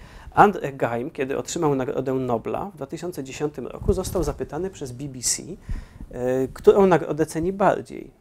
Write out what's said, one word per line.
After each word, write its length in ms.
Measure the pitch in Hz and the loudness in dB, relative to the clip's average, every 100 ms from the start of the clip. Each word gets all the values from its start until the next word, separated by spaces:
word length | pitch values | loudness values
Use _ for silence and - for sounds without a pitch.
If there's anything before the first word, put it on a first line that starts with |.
| - - - | -14 -16 0
André 420 | - 202 180 143 135 | 6 6 6 -4 0
Geim, 340 | 123 117 120 | 0 0 -2
kiedy 280 | - 131 135 | -4 -2 -2
otrzymał 360 | 127 175 156 | -4 0 2
Nagrodę 380 | 135 127 - 135 | 2 0 -2 0
Nobla 560 | 131 127 117 113 110 196 | 0 0 0 0 -4 -6
w 60 | 156 | -10
dwa 100 | 135 | -10
tysiące 380 | 156 180 175 | -8 -8 -8
dziesiątym 420 | 135 120 151 147 123 | -10 -4 -4 -4 -10
roku, 260 | - - | -4 0
został 320 | 185 180 190 | 0 0 -2
zapytany 460 | 147 139 135 151 190 | -2 -2 -4 -6 -6
przez 220 | 190 135 | -8 -10
B 120 | 123 | -8
B 160 | 143 127 | -10 -6
C, 220 | 113 - | -2 -2
e, 1080 | - 127 - - - - - - 123 131 131 | -6 -12 -8 -8 -8 -16 -12 -4 0 2 0
którą 380 | - - 185 196 | 2 6 8 8
nagrodę 400 | 160 - 151 156 | 4 2 -2 -2
ceni 260 | 160 170 | -2 -2
bardziej, 580 | 196 185 113 117 - - - | 2 2 2 -2 -12 -14 -20